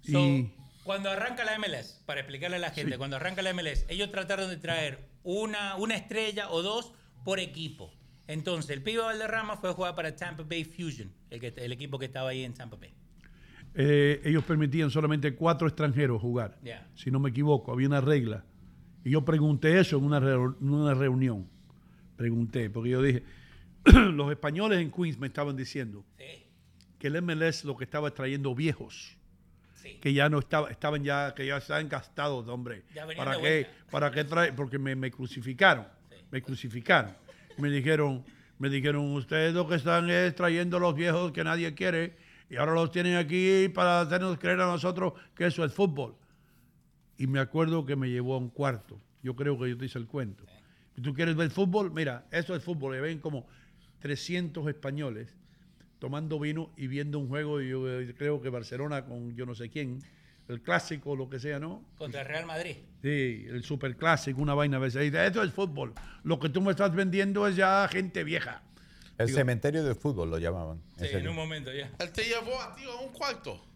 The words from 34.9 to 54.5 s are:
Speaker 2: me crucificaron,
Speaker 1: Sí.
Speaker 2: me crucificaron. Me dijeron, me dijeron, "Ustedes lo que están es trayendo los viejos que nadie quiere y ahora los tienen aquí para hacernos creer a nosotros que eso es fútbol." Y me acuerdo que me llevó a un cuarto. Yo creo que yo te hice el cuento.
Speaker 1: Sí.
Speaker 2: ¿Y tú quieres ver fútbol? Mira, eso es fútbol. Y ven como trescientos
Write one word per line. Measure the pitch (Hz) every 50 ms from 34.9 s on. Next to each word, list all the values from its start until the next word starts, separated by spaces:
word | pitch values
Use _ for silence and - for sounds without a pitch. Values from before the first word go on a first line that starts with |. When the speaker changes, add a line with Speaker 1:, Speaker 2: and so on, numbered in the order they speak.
| 131
Speaker 2:
me | 131 131 127
crucificaron, | 120 - 131 120 - 127 113 127 131 123 196 190 160 120 107 - - - _ -
Speaker 1:
Sí. | - - - -
Speaker 2:
me | - 131 123
crucificaron. | - 135 120 - 123 107 123 113 - 185 156 117 101 92 - - - - - - - - -
Me | 143 143
dijeron, | 143 143 127 147 156 151 151 143 135 127 127 - - - - - _ -
me | 135 139
dijeron, | 139 139 127 147 147 147 147 143 143
"Ustedes | 143 123 - 156 156 160 165 165
lo | 175 175 151
que | 175
están | 165 123 170 170 170 170 175
es | 175 175 180 180 -
trayendo | - 180 175 165 170 175 175 170 180
los | 180 175 156
viejos | 143 170 175 160 170 180 175 147
que | 160 165
nadie | 160 160 170 170 165 147
quiere | - 180 185 170 160 165 170 170 - - - - - - _
y | 156
ahora | 123 143 156 165
los | 165 165 160 -
tienen | 175 175 180 175
aquí | 175 170 147 165 185 185 185 190 190 190 196
para | 185 185 180 175 175 175
hacernos | 175 151 170 180 185 190 175 147
creer | - 175 180 180
a | 185
nosotros | 180 175 160 131 180 180 170 185 180 - - - - _
que | - 170
eso | 175 - - 165
es | 143 -
fútbol." | - 202 190 147 139 135 113 113 _ _ _ _ _ _ _ _ _ _ _ _ _ _ _ _ _ _ _ _
Y | - 131
me | 131 135 139
acuerdo | 135 - - 156 165 160 165 165 147
que | 131 143
me | 135 131 127
llevó | 123 123 123 127 131
a | 131
un | 127 120
cuarto. | - - 143 139 123 110 101 - - 104 - _ _ _ -
Yo | 127 127
creo | 120 143 147 143 120
que | 127 127
yo | 123 120
te | 131
hice | 127 - 127
el | 117
cuento. | 113 - 143 127 104 95 - 95
Speaker 1:
Sí. | 92 92 101 _ _ _ _ _ _ _ -
Speaker 2:
¿Y | 123
tú | 147 139
quieres | 131 165 170 160
ver | 156 170 156
fútbol? | - 185 196 185 175 214 202 180 156
Mira, | 160 160 139 123 120 - -
eso | - 165 165 - 185
es | 160 -
fútbol. | 175 180 156 131 135 131
Y | 131
ven | 139 156 165 151
como | 147 165 147 131 117 - - - - - _ - - - - -
trescientos | - 143 143 131 - - 175 180 175 165